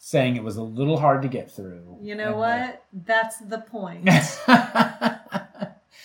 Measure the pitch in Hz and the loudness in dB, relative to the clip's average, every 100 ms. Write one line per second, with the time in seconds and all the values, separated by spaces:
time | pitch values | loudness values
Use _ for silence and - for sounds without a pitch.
0 | - 151 127 120 110 107 113 113 143 151 | -2 0 2 0 -4 -8 -8 -2 0 2
1 | 147 135 135 120 - - 95 87 87 - | 4 2 0 -6 -10 -14 -16 -16 -20 -16
2 | 208 214 214 214 226 240 247 - _ 190 | -12 -6 -4 -2 0 -2 -4 -10 _ -10
3 | 175 226 220 - 208 226 - 226 175 175 | 0 0 0 -6 -10 -12 -10 -12 -10 0
4 | 180 151 - - - 247 - 226 - - | 6 6 4 -2 6 6 6 2 0 0
5 | 226 - - 196 - - - - _ - | -4 -4 -8 -10 -10 -12 -12 -12 _ -20